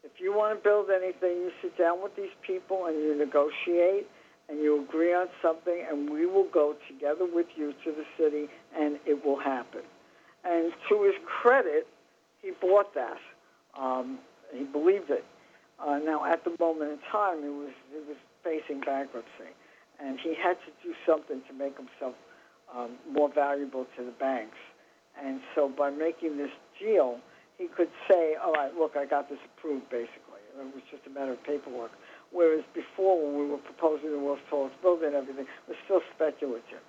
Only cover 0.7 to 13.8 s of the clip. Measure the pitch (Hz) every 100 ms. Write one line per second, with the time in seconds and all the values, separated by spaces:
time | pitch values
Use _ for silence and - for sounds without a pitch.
0.7 | 208 196 190 185 180 180 175 180 - 180
1.7 | - 170 175 196 196 196 - - 185 -
2.7 | 190 175 156 151 147 147 147 147 - -
3.7 | 175 175 196 202 - - _ - 151 151
4.7 | 147 135 160 170 175 185 - 165 165 -
5.7 | 175 175 147 147 151 175 190 190 170 147
6.7 | 147 - 135 143 156 180 170 165 160 147
7.7 | 139 165 151 151 - 156 147 147 - _
8.7 | - 147 147 - 143 147 139 143 127 117
9.7 | 113 - - _ _ _ _ 180 170 165
10.7 | - - 208 202 190 - - 240 214 170
11.7 | 151 - _ _ _ _ _ 196 185 185
12.7 | 202 196 147 117 135 - - _ _ _
13.7 | -